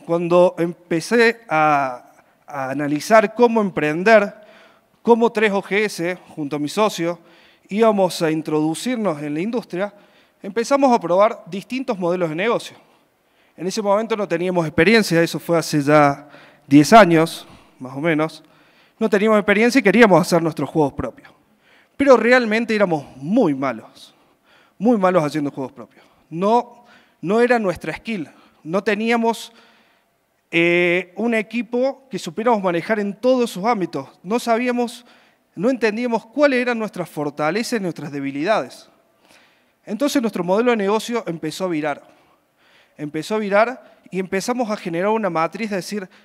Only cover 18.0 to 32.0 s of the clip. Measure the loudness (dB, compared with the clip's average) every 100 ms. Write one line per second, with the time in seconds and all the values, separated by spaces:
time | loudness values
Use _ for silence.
18 | -2 -2 -2 -6 _ _ _ _ _ _
19 | -2 0 2 2 2 2 2 2 2 6
20 | 6 6 4 0 0 -4 -4 -2 -2 -2
21 | -10 -12 -20 _ _ _ _ _ _ -2
22 | 6 6 6 4 4 -2 -2 0 0 0
23 | -6 -12 -2 0 2 0 -4 -6 -12 -20
24 | -20 _ _ _ _ _ _ _ 0 2
25 | 2 2 0 -4 -6 -8 -12 -12 -20 _
26 | _ _ _ -4 0 0 -2 -12 _ -20
27 | _ _ -2 0 2 2 0 -4 -8 -10
28 | -8 -8 -8 -16 _ _ -6 -4 -2 -2
29 | 0 0 0 -4 -10 -20 _ _ _ _
30 | _ _ _ _ _ 0 2 2 2 0
31 | -4 -6 -4 -4 -4 -8 -6 -4 -4 -4